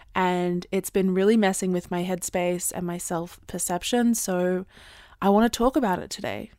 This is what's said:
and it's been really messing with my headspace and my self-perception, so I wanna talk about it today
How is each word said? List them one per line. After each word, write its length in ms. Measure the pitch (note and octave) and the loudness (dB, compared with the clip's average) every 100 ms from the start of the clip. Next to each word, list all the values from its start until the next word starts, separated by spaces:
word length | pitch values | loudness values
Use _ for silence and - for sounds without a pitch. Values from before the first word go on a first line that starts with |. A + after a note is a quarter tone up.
| - - | -8 -2
and 500 | F#3 F3+ F3+ F3 F3+ | 0 0 0 -2 -4
it's 180 | G3 F#3+ | -4 -2
been 240 | G3+ F#3+ | 0 0
really 220 | F#3 G3 A3+ | 2 4 4
messing 340 | G3 F#3+ F#3+ | 4 0 -2
with 220 | F3+ - | -2 -2
my 100 | F3+ | -4
headspace 680 | F3+ F3+ - F#3 F3 F3+ - | -4 -4 -4 -2 -2 -2 -4
and 100 | - | -6
my 140 | F3 F3 | -6 -6
self-perception, 1160 | - E3+ E3+ - - F#3 - C4+ - A#3+ A#3+ A3+ | -6 -6 -6 -12 -12 -6 -4 -4 0 2 2 2
so 500 | - F3+ F3+ F#3 F#3+ - - - - - | 0 0 0 0 -6 -16 -20 -20 -20 -2
I 60 | F#3+ | 4
wanna 200 | G3+ A#3 | 6 4
talk 280 | - A#3+ D4+ | 4 2 2
about 240 | A#3 F3+ | 0 -2
it 100 | - | -4
today 400 | - G3+ G2+ - | -8 -8 -8 -10